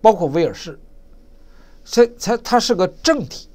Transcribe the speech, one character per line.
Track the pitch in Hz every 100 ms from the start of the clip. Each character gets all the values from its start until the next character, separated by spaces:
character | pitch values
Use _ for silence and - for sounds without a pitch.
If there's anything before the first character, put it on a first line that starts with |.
包 | 220
括 | 196 160
威 | 151
尔 | 160
士。 | - 170 - - - - - - - - - - -
所 | - -
以 | 233 -
它， | - 233
它 | - 240
是 | -
个 | 202 180 -
政 | - 302 147
体 | - -